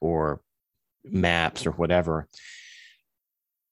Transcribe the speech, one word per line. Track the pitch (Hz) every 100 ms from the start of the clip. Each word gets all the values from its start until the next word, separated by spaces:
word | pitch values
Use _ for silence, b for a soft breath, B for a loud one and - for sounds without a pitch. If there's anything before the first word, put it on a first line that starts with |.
or | 80 82 78 69 _ _ _ _ _ _ -
maps | 95 87 85 82 - 85
or |
whatever. | 82 85 87 82 78 - B B B B B B B B _ _ _ _ _ _